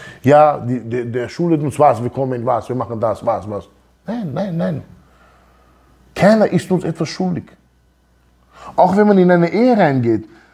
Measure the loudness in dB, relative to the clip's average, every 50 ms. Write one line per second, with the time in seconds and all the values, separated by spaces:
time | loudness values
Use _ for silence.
0 | -20 -20 -12 -2 2 4 6 6 6 4 2 -2 -4 -6 -6 -6 -6 -6 -6 -6
1 | -6 -6 -6 -6 -6 -6 -6 -4 -2 0 0 0 -2 -4 0 2 4 4 2 0
2 | -4 -6 -6 -6 -6 -4 -6 -6 -4 -4 -4 -4 -4 -6 -6 -6 -6 -8 -6 -4
3 | -4 -4 -4 -4 -4 -4 -4 -4 -6 -10 -12 -12 -12 _ _ _ _ _ _ _
4 | -12 -10 -10 -8 -8 -8 -8 -8 -6 -6 -6 -6 -4 -4 -6 -8 -10 -14 -20 _
5 | _ _ _ _ _ _ _ _ _ _ _ _ _ _ _ _ _ _ _ _
6 | _ _ -4 2 4 4 4 4 2 0 0 -2 -2 -2 -4 -2 -2 -4 -6 -6
7 | -6 -8 -6 -6 -6 -4 -6 -6 -10 -14 _ _ _ _ _ _ _ _ _ _
8 | _ _ _ _ _ _ _ _ _ _ _ -20 -18 -6 0 2 2 2 4 4
9 | 4 4 6 6 6 6 4 4 2 2 2 2 2 2 4 4 2 2 2 0
10 | 0 0 0 -2 -4 -8 -20 -20 _ _